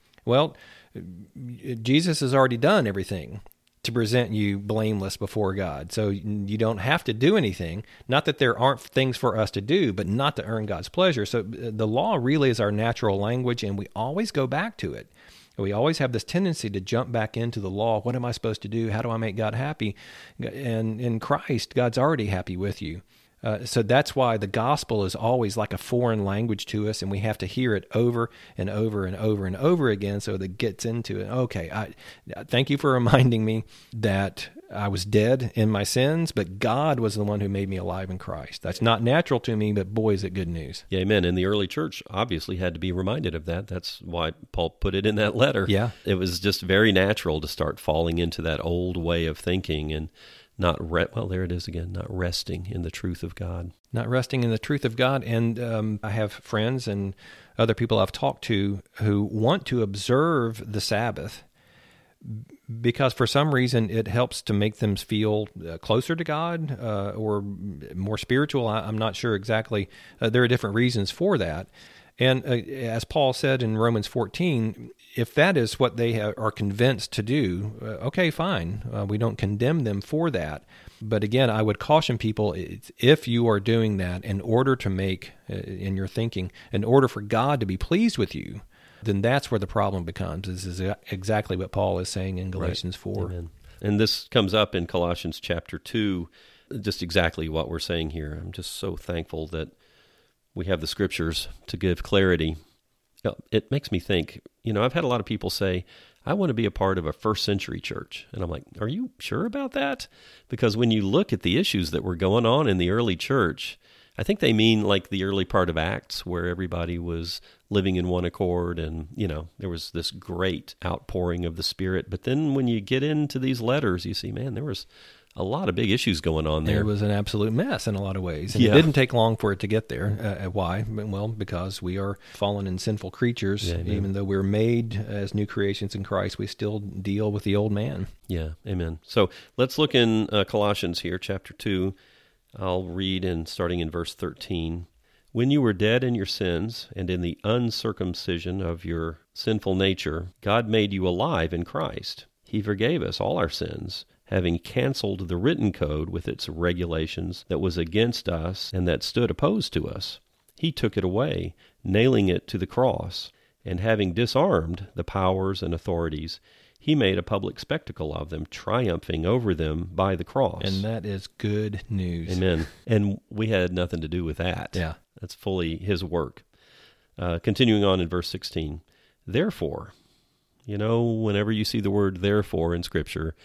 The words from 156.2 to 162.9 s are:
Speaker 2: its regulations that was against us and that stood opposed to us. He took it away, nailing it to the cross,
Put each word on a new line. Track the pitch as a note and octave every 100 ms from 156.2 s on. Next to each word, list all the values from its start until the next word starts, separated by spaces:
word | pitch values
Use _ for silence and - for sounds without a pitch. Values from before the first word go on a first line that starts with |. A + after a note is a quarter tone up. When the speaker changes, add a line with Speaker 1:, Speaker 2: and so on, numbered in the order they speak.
| -
Speaker 2:
its | - -
regulations | D#2+ F2 F2 F2 D#2+ D#2+ - F2 F2 -
that | E2
was | F#2 E2+
against | E2 G2+ A#2 A#2+ -
us | E2+ E2 F#2+ -
and | F#2+ F2+
that | -
stood | - - A#2+
opposed | - - G#3+ -
to | - -
us. | - - - _ _ _ -
He | E3
took | - A2+ -
it |
away, | F2+ G2 D3 F2 F2 - _ _
nailing | - G2+ B2+ A#2+ F#2+
it | F2+ -
to | G2
the | F#2
cross, | - B2+